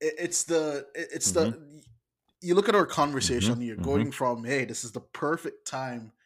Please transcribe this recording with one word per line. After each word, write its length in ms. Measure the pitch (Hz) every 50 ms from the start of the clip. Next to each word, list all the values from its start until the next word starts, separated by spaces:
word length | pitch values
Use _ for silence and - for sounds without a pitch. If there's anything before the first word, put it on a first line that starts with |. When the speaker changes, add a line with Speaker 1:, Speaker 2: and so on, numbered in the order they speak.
Speaker 1:
it, 120 | 151 156 156
it's 260 | 165 170 170 - - -
the, 420 | - 170 160 156 151 143 143 - - -
it, 120 | 156 165 - -
it's 180 | - - -
the, 200 | 185 175 - 117
Speaker 2:
Mm-hmm. 260 | 110 165 147 143 151 151 - - - _ _ _ _ _ _ _ _ _
Speaker 1:
you 140 | 180 175 175
look 140 | 196 202 220
at 60 | 208
our 100 | 196 160
conversation, 680 | - - 165 147 147 139 127 - - 123 120 98 113 120
Speaker 2:
Mm-hmm. 60 | 120
Speaker 1:
you're 140 | 120 113 107
Speaker 2:
Mm-hmm. 80 | 90 87
Speaker 1:
going 280 | 135 143 110 123 139
from, 320 | - - 131 123 120 117 117
"Hey, 220 | 123 143 135 120
this 180 | 110 110 - -
is 80 | 110
the 100 | - 123
perfect 680 | - _ - - 151 147 165 170 - 147 - - -
time 440 | - 139 131 131 127 123 117 110 110 - _ _